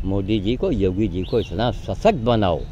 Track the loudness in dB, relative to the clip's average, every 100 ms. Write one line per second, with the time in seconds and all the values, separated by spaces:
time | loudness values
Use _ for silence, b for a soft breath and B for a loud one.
0 | 0 -2 0 0 0 -2 0 2 2 2
1 | 0 -2 -2 -2 -2 -2 -2 -2 -6 0
2 | 0 2 2 4 4 0 -4